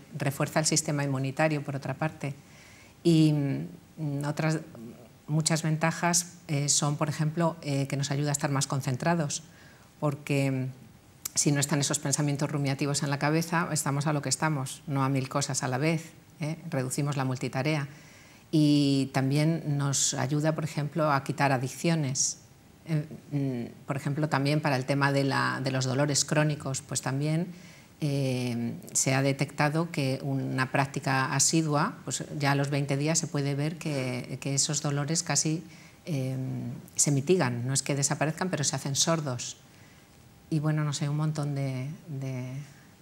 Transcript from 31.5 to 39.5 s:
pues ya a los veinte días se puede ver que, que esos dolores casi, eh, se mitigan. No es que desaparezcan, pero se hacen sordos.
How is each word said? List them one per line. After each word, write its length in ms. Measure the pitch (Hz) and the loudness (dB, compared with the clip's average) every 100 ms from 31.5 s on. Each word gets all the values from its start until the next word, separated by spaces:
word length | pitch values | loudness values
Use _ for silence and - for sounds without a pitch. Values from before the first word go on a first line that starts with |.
| 165 156 147 202 - | 2 2 2 0 -4
pues 180 | - 139 - 156 | -8 -8 -6 0
ya 140 | 139 | 2
a 20 | |
los 160 | 143 143 | 2 2
veinte 260 | 143 143 139 | 0 0 0
días 220 | 147 165 | 0 0
se 80 | 147 | 0
puede 300 | 147 139 143 | -2 0 0
ver 220 | 156 156 | -2 -4
que, 600 | 160 143 127 123 - 139 | -4 -2 -2 -4 -8 -6
que 140 | 139 | -2
esos 260 | 139 - 143 | 0 0 0
dolores 440 | 147 143 143 165 | -2 -2 0 -2
casi, 400 | - 143 160 160 - - - - | 0 0 0 -2 -6 -18 -20 -16
eh, 320 | - 139 131 131 131 127 123 135 - | -6 -4 -2 -4 -4 -6 -6 -10 -6
se 160 | - - | 0 2
mitigan. 560 | 139 139 185 127 120 127 | 2 4 4 2 0 -2
No 80 | |
es 80 | 139 | 0
que 140 | - 143 | 0 0
desaparezcan, 520 | 143 151 147 - 185 | 0 0 -2 -2 -2
pero 140 | 147 | -2
se 140 | 139 135 | -2 -2
hacen 180 | 143 | -2
sordos. 600 | 131 170 165 147 120 - | 0 2 0 -2 -6 -8